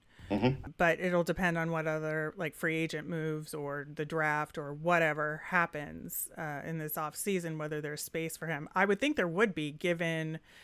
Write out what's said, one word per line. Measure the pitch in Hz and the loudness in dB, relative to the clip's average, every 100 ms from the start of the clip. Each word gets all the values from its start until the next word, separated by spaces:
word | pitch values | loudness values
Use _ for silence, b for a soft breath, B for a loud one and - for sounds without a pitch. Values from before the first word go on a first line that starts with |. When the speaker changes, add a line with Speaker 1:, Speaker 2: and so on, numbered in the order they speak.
| _ b b | _ b b
Speaker 1:
Mm-hmm. | 101 123 139 147 - | 2 4 2 -4 2
Speaker 2:
But | 170 160 | 4 4
it'll | 180 175 | 4 4
depend | 170 170 180 165 | 4 2 2 2
on | 165 | 0
what | 165 156 | 0 0
other, | 156 156 156 156 202 | 0 0 0 -2 -4
like, | 160 - | -6 -2
free | 170 160 | 0 0
agent | 160 156 151 | 0 -4 -4
moves | 165 156 156 151 | -2 -2 -2 -4
or | 156 143 143 143 | -6 -4 -6 -6
the | 147 151 | -6 -2
draft | 160 151 151 151 - | 0 2 2 -2 -6
or | 143 | -8
whatever | 147 165 175 160 147 151 156 | -2 4 6 4 2 -2 -4
happens, | - 180 170 151 147 156 175 - - - | 0 2 2 0 -8 -10 -8 -8 -8 -6
uh, | 156 143 160 | -6 -6 -6
in | 165 | -6
this | 151 | -4
offseason, | 165 151 - 208 190 165 156 | -4 -4 -2 -2 0 -2 -4
whether | 151 151 | -4 -4
there's | 151 147 | -4 -6
space | - 165 160 - | -6 -4 -4 -4
for | 160 | -4
him. | 147 156 | -4 -2
I | 185 196 | 2 4
would | 196 | 4
think | 285 294 | 2 2
there | 175 | 2
would | 165 226 | 4 2
be, | 160 151 | 2 -4
given | 147 180 170 170 160 156 156 b b | 0 0 2 2 0 -2 -6 b b